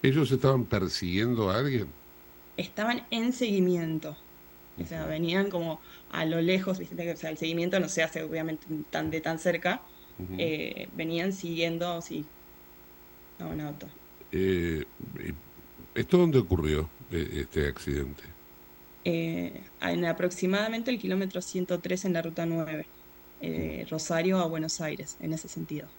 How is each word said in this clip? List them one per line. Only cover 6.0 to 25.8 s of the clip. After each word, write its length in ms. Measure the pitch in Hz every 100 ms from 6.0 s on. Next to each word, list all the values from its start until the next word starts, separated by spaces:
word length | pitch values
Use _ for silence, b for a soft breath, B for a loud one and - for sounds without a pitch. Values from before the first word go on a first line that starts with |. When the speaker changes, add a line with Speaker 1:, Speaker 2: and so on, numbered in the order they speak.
| -
Speaker 2:
a 120 | - 160
lo 140 | 165
lejos, 380 | 170 190 190 185
¿viste? 340 | 175 175 170
O 60 | 170
sea, 140 | 160
el 60 | 156
seguimiento 400 | 160 165 175 190
no 100 | 156
se 140 | 175
hace, 180 | 160 165
obviamente, 460 | 156 160 160 156 - 156 151
tan, 180 | 160 160
de 120 | 160
tan 180 | 160 160
cerca. 420 | 180 165 175 226 - B B -
Speaker 1:
Ujú. 160 | 92 180
Speaker 2:
Eh, 500 | 170 151 156 - - -
venían 380 | 165 165 190
siguiendo, 680 | 196 175 165 165 165 175 170
sí, 200 | - 156 151 - - - - - - - - - - -
a 80 | 165
un 120 | 156
auto. 280 | 151 147 - - - - -
Speaker 1:
Eh, 540 | - 95 90 85 78 - - - - - 78 - - - - - -
¿esto 220 | - 180
dónde 200 | 170 135
ocurrió, 500 | 90 90 76 76 78 - -
eh, 180 | 87 73 73
este 260 | 71 80 71
accidente? 540 | - - 71 69 71 - - - - - - - -
Speaker 2:
Eh, 600 | 185 165 165 165 - - 190 -
en 240 | - 175 170
aproximadamente 880 | 165 180 180 185 196 220 226 233
el 80 | 240
kilómetro 420 | 185 185 190 185
ciento 380 | - 185 180 180
tres 260 | 175 185 190
en 80 |
la 80 | 165
ruta 240 | 165 165 165
nueve, 400 | 165 160 156 156 - - - - -
eh, 400 | 165 165 160 156
Speaker 1:
Ujú. 80 | -
Speaker 2:
Rosario 480 | 160 - 165 175 190
a 100 | 170
Buenos 320 | 160 156 -
Aires, 360 | 160 151 147 -
en 140 | 165
ese 140 | 160 -
sentido. 400 | - 160 151